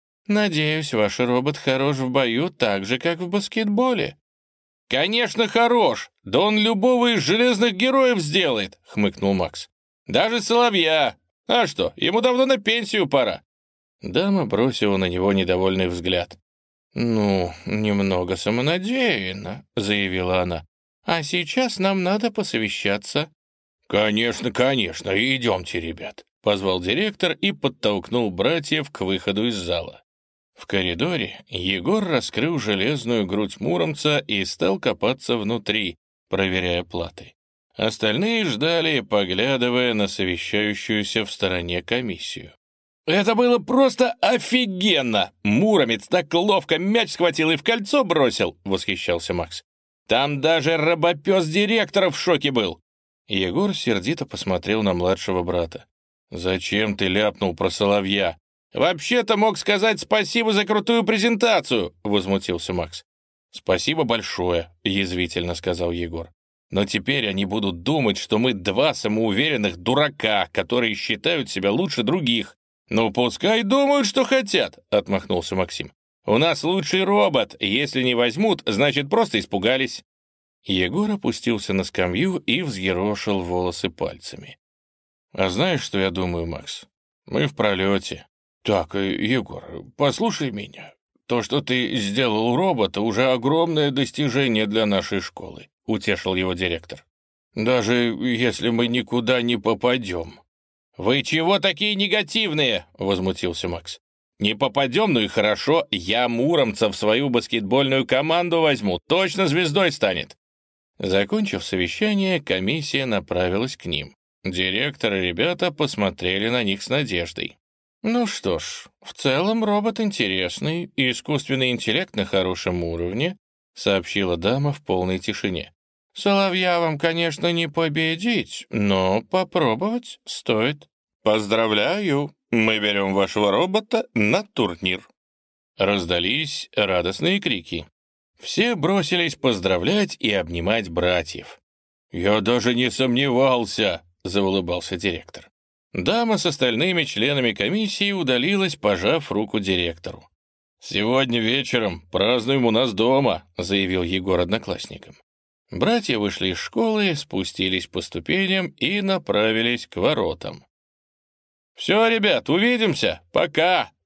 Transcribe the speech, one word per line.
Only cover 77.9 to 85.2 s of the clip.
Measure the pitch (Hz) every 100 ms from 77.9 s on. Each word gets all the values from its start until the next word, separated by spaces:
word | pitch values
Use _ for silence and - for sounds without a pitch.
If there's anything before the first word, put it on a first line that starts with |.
| 135
не | 127 120
возьмут, | 120 123 214 185 -
значит, | 104 143 135 143
просто | 220 226 107
испугались». | - 101 104 131 127 - _ _ _ _ _ _
Егор | - 92 90 160 208
опустился | 98 123 117 - 110 -
на | 95
скамью | 92 - 90 92 185 180
и | - 131
взъерошил | 160 98 95 90 101 101 - 98
волосы | 87 90 90 - 92
пальцами. | - - - - - - - _ _ _ _ _ _